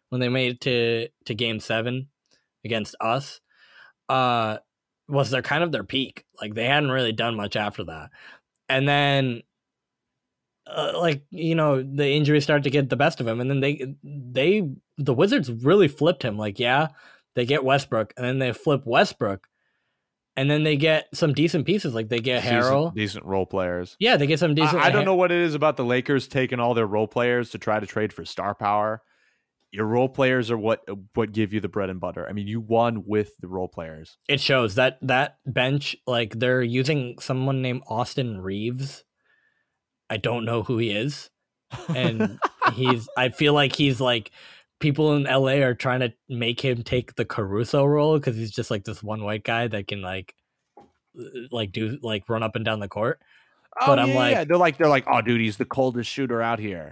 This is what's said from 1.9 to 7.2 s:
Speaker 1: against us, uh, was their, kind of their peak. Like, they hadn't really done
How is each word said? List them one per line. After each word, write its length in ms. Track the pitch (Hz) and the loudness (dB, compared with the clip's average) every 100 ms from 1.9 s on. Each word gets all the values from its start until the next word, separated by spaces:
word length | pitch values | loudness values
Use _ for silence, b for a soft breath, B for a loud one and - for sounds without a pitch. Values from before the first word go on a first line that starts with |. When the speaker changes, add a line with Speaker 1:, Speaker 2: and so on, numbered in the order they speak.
| 127 139 _ _ _ _ _ | -4 -8 _ _ _ _ _
Speaker 1:
against 300 | 107 117 104 - | -6 -4 -4 -6
us, 380 | 110 127 139 - b b b b b _ - | -2 -2 -4 -14 b b b b b _ -2
uh, 500 | 131 127 120 110 107 - _ _ _ - | 0 2 2 0 -4 -10 _ _ _ -4
was 200 | 139 110 | -2 0
their, 120 | 127 | -2
kind 200 | - 147 | 0 0
of 60 | 170 | 0
their 120 | 131 | -2
peak. 400 | 98 135 127 - - - | -4 -4 -6 -8 -20 -14
Like, 140 | 110 | -10
they 100 | 107 120 | -4 0
hadn't 240 | 147 143 | 2 2
really 200 | 131 120 | 0 0
done 220 | 110 | 0